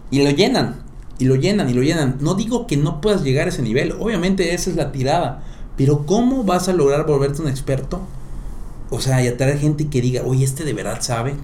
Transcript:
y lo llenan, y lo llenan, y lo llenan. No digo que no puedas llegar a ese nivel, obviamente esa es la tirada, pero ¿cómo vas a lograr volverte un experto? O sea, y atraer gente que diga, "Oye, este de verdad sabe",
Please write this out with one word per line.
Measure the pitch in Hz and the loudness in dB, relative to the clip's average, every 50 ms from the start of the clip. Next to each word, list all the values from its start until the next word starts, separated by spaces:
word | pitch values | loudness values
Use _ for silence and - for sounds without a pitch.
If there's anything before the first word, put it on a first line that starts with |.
| - - | -6 -2
y | 127 139 139 | 2 2 4
lo | 143 | 4
llenan, | 143 147 202 254 254 180 131 - - - - - - - - - - - | 4 4 4 4 4 2 0 -2 -4 -8 -12 -14 -16 -16 -14 -12 -4 0
y | 127 | 2
lo | 131 131 | 2 4
llenan, | 135 151 185 208 202 156 127 | 4 4 2 2 2 2 2
y | 123 | 2
lo | 123 131 | 2 2
llenan. | 151 175 165 143 127 127 135 | 2 2 2 2 0 0 0
No | 143 165 190 | 0 0 0
digo | 196 226 220 254 233 240 | 0 0 0 -2 -2 0
que | - 151 143 | 0 0 2
no | 147 175 175 - | 2 0 0 0
puedas | - 214 208 190 151 | 0 2 2 2 2
llegar | 135 127 147 170 | 2 2 2 2
a | 180 | 0
ese | - - | 0 -2
nivel, | 123 107 110 139 180 160 165 - | -2 0 0 0 0 0 -2 -2
obviamente | 185 226 226 175 175 190 190 190 180 165 175 | -2 -2 0 0 0 2 2 2 2 0 0
esa | 175 - 190 | -2 -2 -2
es | 160 | -2
la | 165 139 127 | -2 -2 -2
tirada, | - 135 123 135 156 - 143 127 139 - - - - - - - - - | -2 -2 0 2 2 2 0 -2 -4 -6 -10 -12 -12 -12 -12 -8 -2 2
pero | 135 139 147 147 147 | 4 4 4 2 2
¿cómo | 147 190 233 240 254 262 262 220 | 2 2 2 2 2 2 2 2
vas | 185 180 180 180 190 | 2 0 2 2 2
a | 185 | 2
lograr | 175 139 139 143 151 156 | 2 4 4 2 2 2
volverte | 151 147 135 139 139 143 151 | 2 2 2 2 0 -2 -2
un | 160 143 | -2 -2
experto? | 131 - - - 135 131 - - 175 185 - - - - - - - - - - - - - - - - - - | -4 -2 -2 -2 -2 -2 -2 -4 -6 -6 -8 -8 -10 -10 -10 -8 -8 -8 -8 -8 -8 -8 -10 -10 -10 -10 -8 -6
O | - 113 | -6 -4
sea, | 113 135 131 127 127 | 0 2 2 2 2
y | 120 | 2
atraer | 120 117 135 135 147 143 | 0 0 0 0 0 2
gente | 147 151 151 147 151 147 | 2 0 0 0 -2 -2
que | - 127 | 0 0
diga, | 117 123 127 120 - | 0 0 0 0 0
"Oye, | 123 131 131 135 | 0 2 2 2
este | 135 131 - 165 | 2 0 -2 -4
de | 139 110 | -4 -4
verdad | 101 95 101 113 - | -4 -4 -4 -6 -4
sabe", | - - 120 113 117 139 147 143 | -4 -4 -2 -2 -2 -4 -4 -4